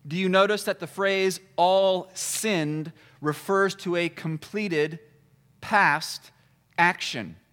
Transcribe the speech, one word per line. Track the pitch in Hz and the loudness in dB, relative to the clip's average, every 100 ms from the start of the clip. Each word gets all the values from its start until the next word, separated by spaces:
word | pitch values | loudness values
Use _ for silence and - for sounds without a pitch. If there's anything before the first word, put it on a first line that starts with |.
| 147 | -6
Do | 165 | -2
you | 190 | 2
notice | 190 202 208 | 4 4 2
that | 208 190 | -2 -6
the | 170 | -8
phrase | - 196 196 190 180 - - | -2 0 2 0 -2 -8 0
"all | 175 190 190 185 - | 4 4 4 0 -4
sinned" | - - - 220 190 151 151 160 - - _ | -10 -6 -4 -2 -2 -2 -4 -8 -14 -20 _
refers | 147 147 - 196 196 196 | -6 -6 0 2 2 -2
to | 180 175 | -4 -2
a | 170 | -2
completed | 165 165 156 - 208 208 160 156 160 - _ _ _ _ _ | -4 -8 -8 -6 -6 -2 0 0 -4 -16 _ _ _ _ _
past | - 214 180 147 - - - _ _ _ _ - | 0 4 4 2 -4 -12 -16 _ _ _ _ 2
action? | 170 180 - 139 92 82 _ | 2 2 -6 -8 -10 -14 _